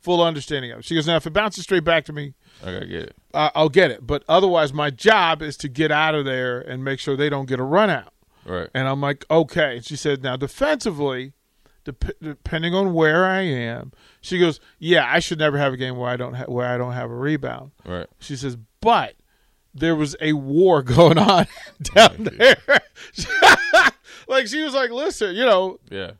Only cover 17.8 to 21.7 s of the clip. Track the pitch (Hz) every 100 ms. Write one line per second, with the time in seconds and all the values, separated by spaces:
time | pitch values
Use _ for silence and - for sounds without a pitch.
17.8 | - 90 - _ - 139 135 120 110 _
18.8 | 220 220 117 _ _ _ _ _ _ -
19.8 | 160 160 151 - 156 151 135 143 190 160
20.8 | 123 123 170 165 208 - - - -